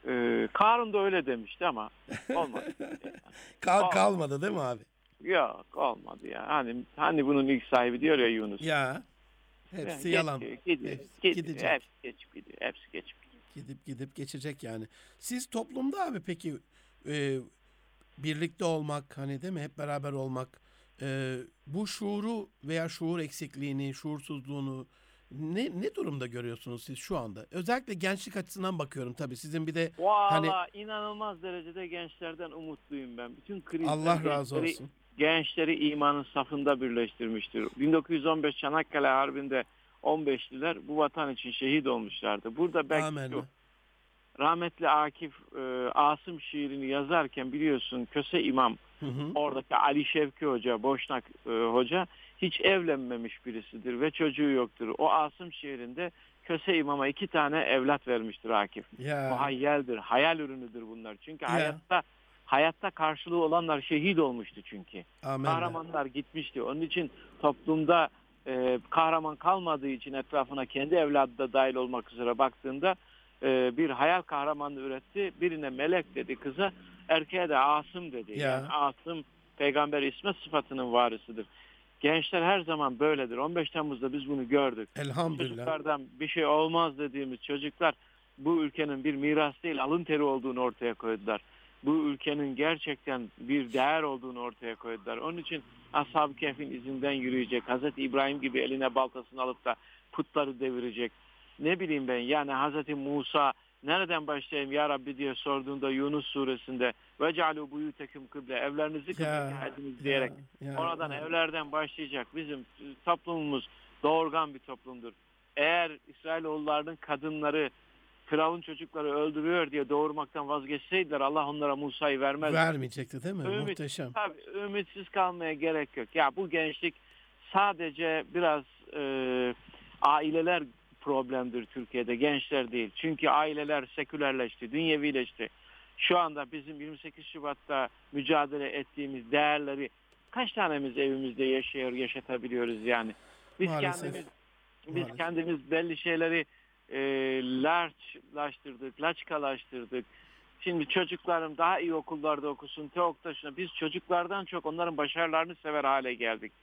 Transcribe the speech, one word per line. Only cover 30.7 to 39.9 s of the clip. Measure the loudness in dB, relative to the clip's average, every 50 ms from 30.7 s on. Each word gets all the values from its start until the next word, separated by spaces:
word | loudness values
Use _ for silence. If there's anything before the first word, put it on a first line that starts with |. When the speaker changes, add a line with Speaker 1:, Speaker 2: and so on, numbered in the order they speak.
| -8 -12
Speaker 1:
inanılmaz | -10 -8 -6 -6 -4 -6 -6 -6 -6 -6 -6 -6
derecede | -8 -6 -6 -6 -8 -10 -10 -10 -8
gençlerden | -8 -8 -8 -10 -10 -12 _ -10 -10 -8 -8 -12 -12
umutluyum | -10 -12 -10 -10 -12 -12 _ _ -10 -10 -8 -10 -10
ben. | -10 -10 -12 -12
Bütün | -16 -12 -10 -10 -10
krizler | -8 -6 -4 -2 0 0
Speaker 2:
Allah | 0 2 2 2 2 2 2
razı | 0 0 0 -2 -2 -2
Speaker 1:
gençleri, | -2 0 -2 -2
Speaker 2:
olsun. | -4 -12 -16 _ _ _ _ _ 2
Speaker 1:
gençleri | 4 4 4 2 0 -2 -2 0 2 2 2 2 2 2
imanın | 2 4 4 4 4 2 -2 -2 -2
safında | -2 -2 0 -2 0 4 2 4 4
birleştirmiştir. | 2 0 2 0 0 0 -2 -6 -4 -2 -2 -4 -4 -4 -4 -4 -4 -4 -2
Bin | 0 4 4
dokuz | 4 4 4 2 -2
yüz | 0 2
on | 2 2 2
beş | 2 -2 -2
Çanakkale | -2 -4 0 0 0 0 0 0 4 4
Harbi'nde | 6 6 6 4 2 0 -6 -4 -2 -2 -2 -2 _ _ _ _ _